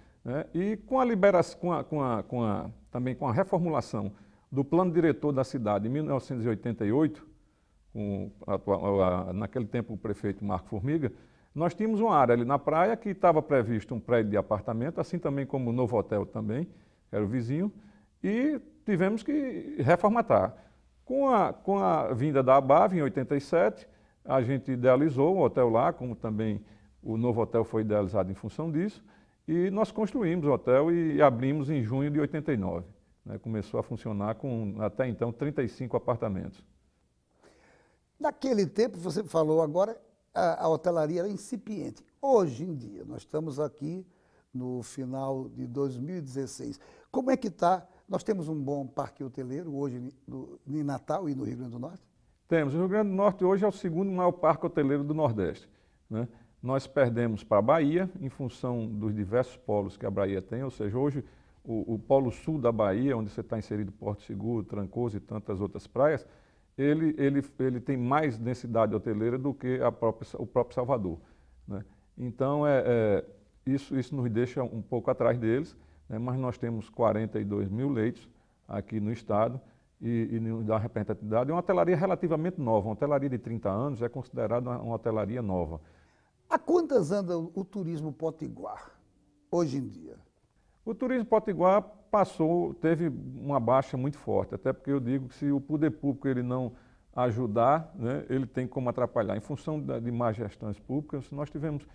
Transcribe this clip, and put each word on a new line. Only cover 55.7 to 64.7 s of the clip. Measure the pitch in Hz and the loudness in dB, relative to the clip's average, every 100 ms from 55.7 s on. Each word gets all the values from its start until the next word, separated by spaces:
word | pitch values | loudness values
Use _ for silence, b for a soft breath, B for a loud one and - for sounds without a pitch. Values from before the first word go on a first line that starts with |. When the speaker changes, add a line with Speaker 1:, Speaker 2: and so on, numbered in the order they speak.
| b b b _ | b b b _
Speaker 1:
né? | 110 117 b b b | -6 -6 b b b
Nós | 120 135 | -4 -2
perdemos | - - 123 113 120 104 | 0 2 2 4 0 -2
para | - 104 | 2 4
a | |
Bahia, | 110 160 143 165 185 - | 6 4 4 2 0 -4
em | 135 | -10
função | - 127 - 127 120 113 | -8 -8 -6 -6 -4 -4
dos | 107 107 | -4 -2
diversos | 107 92 120 123 - | -2 0 0 0 -4
polos | - 104 98 - | -2 -2 -2 -6
que | |
a | 113 | -4
Bahia | 98 98 98 | -2 0 -2
tem, | 95 117 | -4 -6
ou | 135 | -6
seja, | - 104 117 | -6 -4 -2
hoje | 143 135 b b b b | -2 -2 b b b b
o, | - 110 - | -8 -6 -4
o | 110 | -6
polo | - 139 127 | 2 2 2
sul | - - 156 | -2 -4 0
da | 117 | 2
Bahia, | 113 104 98 135 120 | 2 2 2 0 0
onde | 107 | -4
você | 107 | -8
tá | - 113 | -6 -6
inserido | - 107 98 | -4 -4 -6
Porto | - 104 101 | -6 -8 -8
Seguro, | - 101 110 117 | -8 -6 -4 -4
Trancoso | 98 | -4